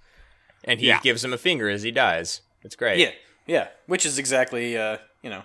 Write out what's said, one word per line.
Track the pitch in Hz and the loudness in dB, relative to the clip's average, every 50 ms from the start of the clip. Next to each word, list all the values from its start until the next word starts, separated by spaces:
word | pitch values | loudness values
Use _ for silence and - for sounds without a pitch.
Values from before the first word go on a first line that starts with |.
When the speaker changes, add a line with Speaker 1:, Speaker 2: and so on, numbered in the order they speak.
| _ _ _ - - _ _ _ _ _ _ _ - | _ _ _ -20 -20 _ _ _ _ _ _ _ -4
Speaker 1:
And | - 123 110 | -2 -2 2
he | 120 120 | 4 4
Speaker 2:
Yeah. | 104 - | 4 4
Speaker 1:
gives | - 131 117 110 117 | 4 2 2 2 0
him | 131 127 | -4 -4
a | 117 | -2
finger | - 185 180 139 110 104 | 0 0 0 0 0 0
as | 101 101 104 | -2 -2 -4
he | 117 | -2
dies. | 117 135 127 101 85 82 85 - - - _ _ _ _ - | 0 2 2 2 2 0 -2 -6 -8 -10 _ _ _ _ -20
It's | 110 - | -18 -8
great. | - 127 117 98 87 | -4 -2 2 4 4
Speaker 3:
Yeah, | 165 120 - - - _ _ _ _ | 2 2 0 -6 -18 _ _ _ _
yeah. | - 165 143 95 - - _ _ | -2 0 0 -2 -2 -8 _ _
Which | - 180 185 - | -4 -2 -2 -2
is | 151 139 135 | -2 -2 -4
exactly, | 139 127 135 127 127 127 - 120 120 120 120 | -2 0 2 2 0 0 -2 -4 -4 -4 -2
uh, | 113 110 107 110 107 - _ _ _ | -2 -2 -4 -4 -8 -10 _ _ _
you | - 120 | -16 -14
know, | 107 95 | -14 -14